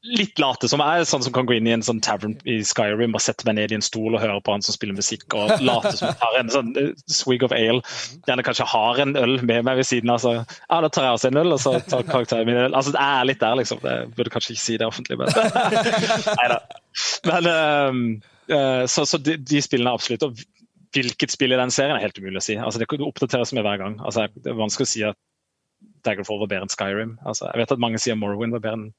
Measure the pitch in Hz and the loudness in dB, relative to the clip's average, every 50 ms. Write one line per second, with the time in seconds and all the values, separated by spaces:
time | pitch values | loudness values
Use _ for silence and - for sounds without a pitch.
0 | _ 233 247 220 208 - - - 151 135 123 - - 117 - 143 147 147 160 175 | _ -2 0 0 0 0 0 0 0 0 0 0 0 0 2 2 2 2 2 2
1 | 165 - - 139 123 127 123 127 127 123 123 113 110 117 117 117 107 - 117 110 | 2 2 0 0 -2 0 0 0 2 2 2 2 4 2 2 2 0 -2 -2 -2
2 | - - 107 98 101 107 107 - - - 120 110 104 - - - 113 104 104 107 | 0 -2 -2 -2 -2 -6 -6 0 0 0 2 2 0 -2 0 0 2 2 2 2
3 | 120 117 107 104 - - 113 - - 120 107 107 107 104 110 107 107 - - 113 | 2 2 2 0 0 0 -2 0 0 0 2 2 0 0 0 -2 -2 -2 -2 -2
4 | 110 113 117 107 110 110 101 101 - - 104 101 98 110 104 - - 107 98 98 | 0 0 2 2 2 0 -2 0 0 0 0 0 0 -4 -4 -4 -4 -6 -4 -2
5 | 101 - 113 - - - - 123 - - 220 185 135 127 120 117 107 208 156 - | -2 -4 -4 -6 -8 -4 -2 0 2 2 2 2 4 2 2 2 2 0 -2 0
6 | 185 156 165 - 120 117 110 127 123 113 120 139 123 113 131 143 139 147 - - | -2 -2 -2 0 0 2 2 0 0 2 0 0 0 0 -2 0 0 -2 -2 -8
7 | - - 156 - - 131 127 123 131 123 - 117 113 113 117 127 120 - - - | -8 -4 -4 -2 0 0 2 2 2 2 4 4 4 4 4 2 0 -4 -10 -10
8 | - - 127 156 - - 127 123 120 127 120 - 123 - - 117 107 117 120 127 | -10 -12 -14 -8 -2 -2 0 0 0 0 0 0 -2 0 2 2 2 4 2 2
9 | 143 139 143 143 123 120 131 131 120 117 117 120 117 127 131 127 131 - 131 120 | 2 2 2 2 2 2 2 2 2 2 2 2 2 2 2 2 2 2 0 0
10 | 113 120 120 120 113 123 117 117 117 - - - - _ 170 165 165 156 - - | 2 2 2 2 2 2 0 0 -4 -8 -14 -20 -2 _ 0 2 2 2 2 2
11 | 135 131 120 110 - 131 127 143 165 180 156 131 123 139 127 127 - - - 127 | 2 2 2 2 2 2 4 4 2 4 2 2 2 2 0 0 0 0 -2 -2
12 | 120 165 151 131 120 - 127 113 113 113 120 120 123 131 135 131 135 143 143 131 | -2 0 0 0 0 0 0 0 2 2 2 2 2 2 2 2 0 0 0 0
13 | 139 139 143 131 123 131 135 - 123 110 120 131 120 - 123 113 - - 123 120 | 0 2 2 2 2 2 2 2 2 2 2 0 0 -2 -4 -6 -4 -4 -4 -4
14 | 120 113 113 120 120 120 - 120 - - 120 110 - - 113 110 113 113 113 - | -6 -8 -4 -4 -4 -2 -2 -6 -6 -6 -6 -6 -4 -2 -2 0 -2 -2 -4 -6
15 | 123 - 131 123 - - 147 - 220 220 - 247 240 202 208 226 202 - 185 220 | -8 -8 -4 -2 -2 0 2 2 2 2 2 0 0 2 2 2 2 2 0 0
16 | 202 208 226 - 214 220 208 - 123 123 120 - - - - - _ _ _ - | 2 0 0 0 0 -2 0 2 2 2 2 0 -2 -8 -20 -20 _ _ _ -6
17 | - - - - - 175 160 180 170 175 165 160 160 151 147 147 143 135 131 127 | -4 -4 -4 -2 0 0 2 2 2 4 2 4 2 4 4 4 2 2 0 0
18 | 120 117 110 107 - _ _ _ _ - 156 147 139 135 131 127 127 131 - - | -2 -2 -4 -4 -8 _ _ _ _ 0 0 2 2 2 2 2 0 0 0 0
19 | 151 143 - 160 135 147 160 160 135 131 147 143 135 - - 127 120 127 123 110 | 0 0 0 0 0 0 -2 -2 -2 0 0 0 2 2 0 2 2 2 0 0
20 | - - 123 107 - 143 123 107 - _ _ _ _ _ _ _ - _ - 139 | -2 -4 -2 -2 -2 -4 -4 -8 -16 _ _ _ _ _ _ _ -20 _ -2 -2
21 | 127 123 - _ - - - - 143 127 127 127 127 127 120 - 135 143 151 113 | -2 -2 -2 _ -2 -2 0 0 2 2 4 2 2 2 2 2 2 2 2 0
22 | 101 104 - - 98 95 95 95 - - 107 104 120 120 107 117 113 - 151 143 | -2 -4 -6 -6 -10 -8 -6 -6 -4 -4 -4 -4 -4 -4 -2 -4 -4 -4 -2 -4
23 | 143 - - - 139 123 - 127 120 - - 120 107 104 101 98 95 98 110 107 | -4 -6 -2 -2 -2 0 0 0 0 0 -2 -2 -2 0 -2 -2 -6 -8 -8 -8
24 | - - 107 117 107 101 - - - - 123 113 110 104 - - 135 - - 110 | -8 -4 -2 -2 -2 -2 -6 -8 -8 -8 -4 -2 -2 -4 -2 -2 -2 -2 -2 -2
25 | 107 107 98 _ _ _ _ _ _ _ _ _ _ _ _ _ - - _ _ | -2 -4 -4 _ _ _ _ _ _ _ _ _ _ _ _ _ -20 -20 _ _
26 | _ 120 104 95 98 - 107 101 107 98 101 95 95 98 - - 101 98 98 104 | _ -4 -4 -4 -4 -6 -4 -4 -4 -4 -4 -6 -6 -8 -6 -4 -4 -4 -2 -4
27 | 110 113 113 117 - - 113 - - 90 - 117 117 - 139 123 120 117 113 113 | -4 -6 -10 -10 -10 -8 -8 -6 -8 -6 -2 -2 0 0 0 0 0 -2 0 -2
28 | - 123 113 110 104 101 101 101 117 113 117 117 107 113 110 113 107 107 110 | -2 -2 -2 -2 -2 -4 -4 -4 -4 -4 -4 -4 -4 -6 -6 -6 -10 -14 -18